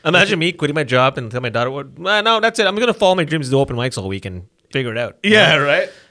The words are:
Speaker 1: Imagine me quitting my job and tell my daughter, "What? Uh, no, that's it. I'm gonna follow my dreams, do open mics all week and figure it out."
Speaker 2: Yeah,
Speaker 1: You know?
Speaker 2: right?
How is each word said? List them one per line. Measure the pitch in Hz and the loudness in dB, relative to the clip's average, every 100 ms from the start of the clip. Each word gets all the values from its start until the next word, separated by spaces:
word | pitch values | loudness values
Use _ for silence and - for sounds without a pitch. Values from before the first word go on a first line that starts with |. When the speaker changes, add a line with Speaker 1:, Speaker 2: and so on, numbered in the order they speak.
Speaker 1:
Imagine | 160 175 196 185 | 0 2 2 2
me | 170 | -2
quitting | 175 147 | -2 -4
my | 151 | -2
job | 135 127 131 135 | 0 2 2 0
and | 117 | -8
tell | 120 | -8
my | 123 | -6
daughter, | 113 123 | -4 -4
"What? | 139 139 131 | -6 -12 -10
Uh, | 180 208 | -2 0
no, | 214 226 | 2 2
that's | 220 220 | 0 2
it. | 196 | 0
I'm | 202 | 0
gonna | 240 | 0
follow | - 190 | 2 2
my | 185 | 2
dreams, | 151 160 131 | 0 -2 0
do | 135 | 0
open | 139 120 | 0 -2
mics | 127 117 | -6 -6
all | 95 | -6
week | 98 98 | -8 -8
and | 90 92 _ _ | -12 -14 _ _
figure | 139 123 | -6 -6
it | 113 | -6
out." | 120 - | -8 -4
Speaker 2:
Yeah, | 202 214 170 | 2 4 6
Speaker 1:
You | 156 | 4
know? | 143 | 2
Speaker 2:
right? | 160 190 - _ | 0 -2 -8 _